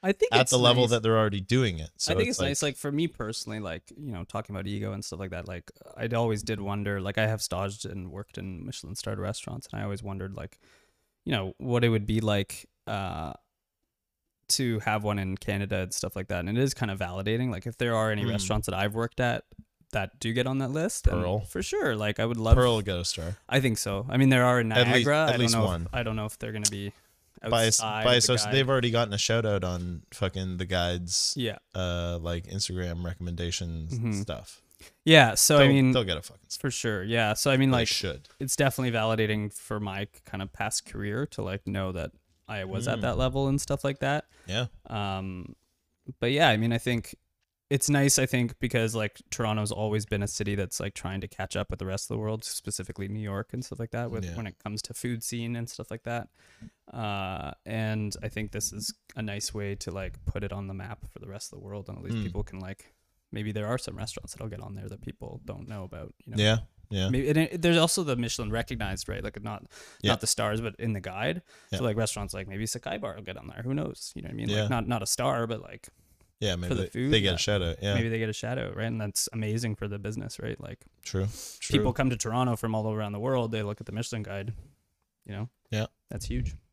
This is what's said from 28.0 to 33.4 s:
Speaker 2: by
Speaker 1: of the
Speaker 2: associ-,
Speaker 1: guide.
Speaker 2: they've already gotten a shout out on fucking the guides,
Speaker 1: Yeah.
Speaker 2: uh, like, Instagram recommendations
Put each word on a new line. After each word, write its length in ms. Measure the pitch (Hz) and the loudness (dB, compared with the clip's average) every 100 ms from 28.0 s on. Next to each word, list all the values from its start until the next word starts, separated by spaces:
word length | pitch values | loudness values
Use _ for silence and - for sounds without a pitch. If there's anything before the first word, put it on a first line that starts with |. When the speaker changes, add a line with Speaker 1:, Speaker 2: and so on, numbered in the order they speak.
Speaker 2:
by 120 | 113 123 | 4 4
Speaker 1:
of 100 | 117 | 4
the 80 | |
Speaker 2:
associ-, 120 | 123 104 | 2 2
Speaker 1:
guide. 80 | |
Speaker 2:
they've 160 | 135 131 | 2 4
already 200 | 135 120 | 4 4
gotten 220 | 117 117 | 2 2
a 40 | 101 | 0
shout 280 | - 113 110 | 2 2 2
out 180 | 101 | 2
on 400 | 90 90 87 85 - | 0 -2 -4 -8 -10
fucking 460 | - 95 95 92 90 | -4 -4 -2 -4 -4
the 80 | 90 | 0
guides, 680 | 92 87 90 87 - - - | 0 2 0 -2 0 0 0
Speaker 1:
Yeah. 200 | 120 101 _ - | -4 -4 _ -4
Speaker 2:
uh, 420 | 90 87 87 87 | -2 -2 -2 -4
like, 240 | 82 85 87 | -2 -4 -4
Instagram 580 | 95 - 90 90 85 87 | -6 -4 -4 -4 -4 -6
recommendations 880 | 85 87 85 | -6 -6 -4